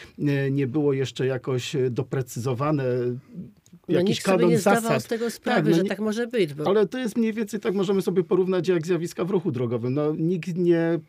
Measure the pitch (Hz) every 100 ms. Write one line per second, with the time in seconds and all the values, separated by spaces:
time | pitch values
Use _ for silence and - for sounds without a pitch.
0 | - - 147 143 139 139 135 139 143 135
1 | 127 - 131 131 143 127 - 143 127 117
2 | 131 135 127 - 123 120 147 156 127 123
3 | 123 123 - 175 - - _ 175 - 175
4 | 185 160 - 190 233 - 202 233 226 220
5 | 214 233 233 - - 240 156 165 196 196
6 | 214 208 240 240 170 143 151 202 202 254
7 | 254 240 220 214 208 214 226 190 190 196
8 | 185 180 175 180 185 185 160 180 160 170
9 | 165 - 175 202 180 117 123 117 120 135
10 | 151 160 160 185 160 170 175 170 165 165